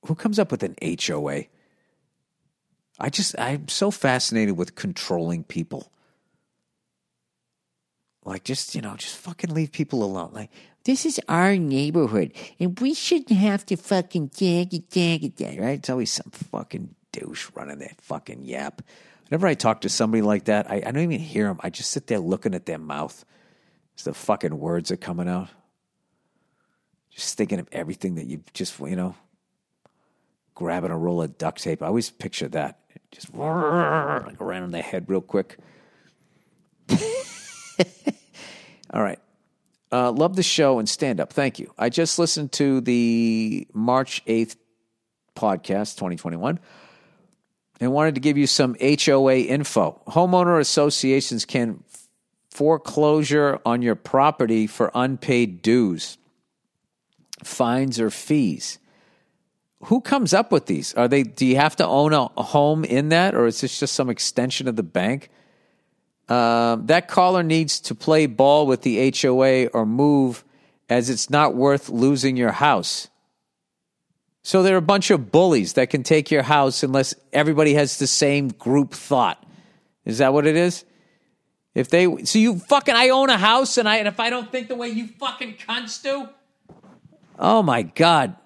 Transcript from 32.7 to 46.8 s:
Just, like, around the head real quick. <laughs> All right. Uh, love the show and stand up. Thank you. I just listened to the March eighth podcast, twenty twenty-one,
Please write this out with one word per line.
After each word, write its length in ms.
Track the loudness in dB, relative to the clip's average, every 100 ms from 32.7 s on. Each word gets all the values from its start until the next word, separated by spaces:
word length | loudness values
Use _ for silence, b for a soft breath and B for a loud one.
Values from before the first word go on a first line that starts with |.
| -10 _ -20 _
Just, 200 | -20 -20 -10
like, 1040 | -6 -2 0 0 0 0 -2 -6 -8 -12
around 300 | -8 -8 -8
the 100 | -10
head 240 | -8 -8 -4
real 140 | -4
quick. 360 | -2 -6 -6 -12 b b b b b b b b b _ _ _ _
<laughs> 80 | -2 0 -6 -8 -16 -20 -20 -20 -4 -4 -4 -10 -10 _ B B B B B B
All 120 | -4
right. 160 | -4 -4 _ _ _ _ _ _ _
Uh, 200 | -2 0
love 240 | 2 0 0
the 60 |
show 360 | -2 2 2 2
and 100 | -2
stand 300 | -4 -4 -4
up. 120 | -4
Thank 280 | -2 -4 -4
you. 120 | -16 -4
I 120 | -4
just 280 | 0 -2 0
listened 340 | -2 -2 -6
to 280 | -2 0 0
the 840 | 0 0 2 2 0 0 -2 -6 -8
March 500 | -4 0 0 -2 -8 -2
eighth 320 | -2 -2 -6 _ _ _ _ _ _ _ -4
podcast, 600 | -2 -2 -2 -4 -4 -8
twenty 180 | -8 -8
twenty-one, 440 | -8 -6 -4 -6 b b